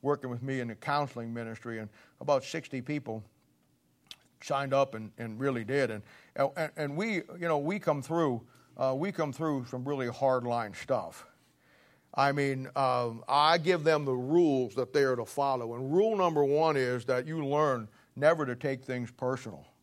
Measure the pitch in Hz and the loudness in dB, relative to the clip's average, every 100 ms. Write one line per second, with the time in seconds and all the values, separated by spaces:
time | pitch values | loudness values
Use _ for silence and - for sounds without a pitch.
0 | 135 143 131 120 135 131 120 107 - 147 | 0 -2 -2 -6 -4 -4 -6 -8 -2 -2
1 | 143 123 117 117 113 110 117 113 107 - | -2 -6 -8 -8 -8 -10 -10 -10 -10 -14
2 | - _ - 139 - 165 - 131 123 147 | -20 _ 0 0 0 -8 -6 -10 -6 -6
3 | 117 110 101 _ _ _ _ _ _ _ | -6 -10 -12 _ _ _ _ _ _ _
4 | _ - _ _ - 139 139 135 135 113 | _ -20 _ _ -4 -4 2 2 2 -2
5 | 110 - 113 110 139 123 110 139 123 107 | -12 -10 -10 -4 -2 -2 0 0 0 -2
6 | - - - - 139 175 156 - 147 147 | -12 -20 -14 -2 -2 0 -6 -4 -6 -2
7 | 220 190 - 175 170 151 143 202 - 147 | -2 -2 -6 -6 -2 0 0 -2 0 -2
8 | 127 165 156 117 - - _ - 131 135 | 0 2 2 0 -6 -20 _ -4 -2 0
9 | 185 185 151 131 160 139 120 127 127 143 | -2 -2 -4 -2 -2 -2 -4 -6 -4 -2
10 | 120 117 139 127 120 120 110 92 - 123 | -2 0 2 2 2 -2 -2 -8 -2 -2
11 | 82 - - _ _ _ _ _ _ _ | -2 -12 -20 _ _ _ _ _ _ _
12 | _ - 139 143 139 135 131 143 135 123 | _ 2 2 4 0 0 -4 0 2 2
13 | 120 117 - 139 151 170 160 180 151 151 | 0 -6 0 4 6 4 4 2 4 2
14 | 139 127 127 170 165 135 123 120 123 147 | 2 -2 2 4 6 4 0 -2 0 2
15 | 139 123 113 - 139 131 117 120 131 165 | 2 2 -4 -2 0 0 -4 -6 0 4
16 | 220 214 180 151 139 147 160 143 127 123 | 4 4 2 4 4 4 4 4 2 0
17 | 123 127 131 160 139 147 151 123 107 _ | 0 0 0 -4 0 2 2 2 -4 _
18 | _ - 147 165 139 123 147 135 135 127 | _ 2 2 4 0 -2 -4 -4 -6 -6
19 | 117 - 127 131 113 78 - _ | -6 -4 -4 -4 -6 -14 -18 _